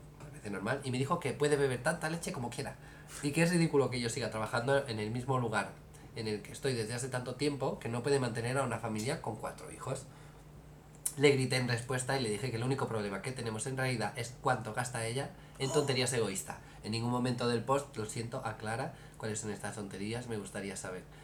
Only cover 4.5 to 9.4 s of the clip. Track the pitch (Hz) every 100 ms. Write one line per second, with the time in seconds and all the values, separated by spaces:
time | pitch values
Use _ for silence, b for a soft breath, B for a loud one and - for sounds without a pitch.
4.5 | 120 127 139 120 110 107 120 123 127 117
5.5 | 107 - - - B B - 107 104 -
6.5 | 127 139 120 107 120 131 127 123 127 147
7.5 | 143 135 - 117 120 143 139 123 117 117
8.5 | 135 127 107 117 107 117 165 - 110